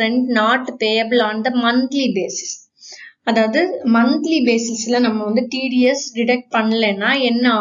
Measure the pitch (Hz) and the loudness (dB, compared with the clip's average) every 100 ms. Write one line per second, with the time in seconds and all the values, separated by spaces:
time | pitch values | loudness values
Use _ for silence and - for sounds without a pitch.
0 | 226 247 254 226 214 254 254 - 220 220 | 0 0 0 0 2 0 -4 -4 -2 0
1 | 226 240 214 220 254 247 233 254 262 277 | 2 2 0 0 -2 0 0 0 0 -2
2 | 247 190 170 - - - - _ - - | -2 -2 -4 -8 -12 -14 -18 _ -20 -20
3 | - _ - 226 220 269 359 - 240 233 | -20 _ -2 0 2 0 -2 -2 2 4
4 | 254 302 330 320 240 226 233 226 226 240 | 4 2 0 2 2 2 0 -6 -2 0
5 | 240 214 208 226 247 262 262 254 247 277 | 0 0 0 -2 -2 -4 -2 2 2 2
6 | - 226 233 247 - 233 220 226 214 196 | -4 -4 0 -2 -2 -2 0 0 0 0
7 | 214 277 247 233 247 220 | -2 0 0 2 2 2